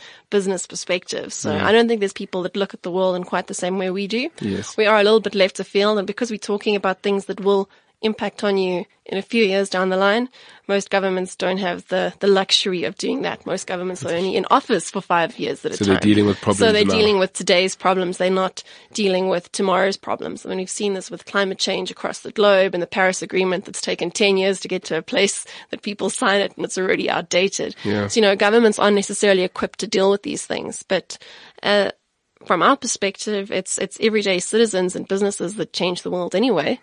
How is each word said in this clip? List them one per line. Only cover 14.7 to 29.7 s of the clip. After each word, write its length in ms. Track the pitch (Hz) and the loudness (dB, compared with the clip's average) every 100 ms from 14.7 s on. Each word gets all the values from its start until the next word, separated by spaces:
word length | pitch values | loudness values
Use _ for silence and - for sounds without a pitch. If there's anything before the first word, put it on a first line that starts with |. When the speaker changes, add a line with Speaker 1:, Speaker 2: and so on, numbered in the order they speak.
| 202 - | -2 -2
Speaker 1:
for 100 | 196 | -6
five 380 | - 175 165 - | 0 0 0 -4
years 260 | 143 139 | -6 -6
at 60 | 151 | -6
a 60 | - | 0
Speaker 2:
So 80 | |
Speaker 1:
time. 100 | 101 | 2
Speaker 2:
they're 60 | 95 | 4
dealing 260 | 107 104 104 | 4 4 4
with 120 | 98 | 2
problems 200 | - 101 | 2 4
Speaker 1:
So 140 | 220 | 4
they're 120 | 208 | 4
Speaker 2:
now. 100 | 202 | 4
Speaker 1:
dealing 260 | 220 214 202 | 4 4 4
with 120 | 185 | 0
today's 440 | - 190 180 190 - | -2 2 2 2 0
problems. 420 | 185 185 180 185 | 0 0 0 0
They're 100 | 185 | 0
not 360 | 190 190 - - - - | 0 -2 -6 -20 -20 -10
dealing 360 | - 196 185 190 | -2 0 2 0
with 240 | 175 - | -2 -4
tomorrow's 440 | - 196 185 196 196 | -2 0 2 2 -2
problems. 480 | - - - - | -6 -6 -6 -8
I 40 | - | -8
mean, 100 | 185 | -6
we've 100 | 185 | -6
seen 260 | - 208 | -4 -4
this 180 | 190 - | -4 -8
with 140 | 175 - | -14 -6
climate 320 | 202 190 190 | -2 -2 -2
change 340 | - 185 185 | -4 -4 -6
across 260 | - - - | -8 -8 -8
the 120 | - | -8
globe 420 | - 202 196 190 | 2 4 6 4
and 80 | 180 | 0
the 60 | 170 | -4
Paris 340 | 214 185 190 | 0 0 0
Agreement 440 | - 185 185 175 - | -4 -2 0 -2 -6
that's 140 | - | -8
taken 300 | - 180 170 | -6 -4 -4
ten 260 | - 208 190 | 0 2 2
years 220 | 190 185 | 0 -2
to 80 | - | -4
get 140 | 180 - | -8 -4
to 100 | 160 | -6
a 40 | |
place 440 | - - 202 - - - - | -2 0 0 -2 -10 -18 -12
that 120 | - | -10
people 280 | 214 202 190 | -8 -6 -6
sign 300 | - 233 202 | -2 0 2
it 160 | 190 - | 0 -4
and 80 | |
it's 140 | 175 - | -8 -4
already 300 | 185 180 - | -2 0 0
outdated. 680 | 156 175 175 196 - - - | -2 0 0 0 -2 -8 -6
Speaker 2:
Yeah. 240 | 104 208 202 | -2 -2 0
Speaker 1:
So, 100 | 233 | 2
you 40 | |
know, 120 | 202 | 4
governments 460 | 196 208 226 226 - | 4 4 6 4 4
aren't 160 | 208 202 | 2 2
necessarily 480 | 196 208 208 190 | 0 0 2 4
equipped 340 | 185 - 190 | 0 -4 -8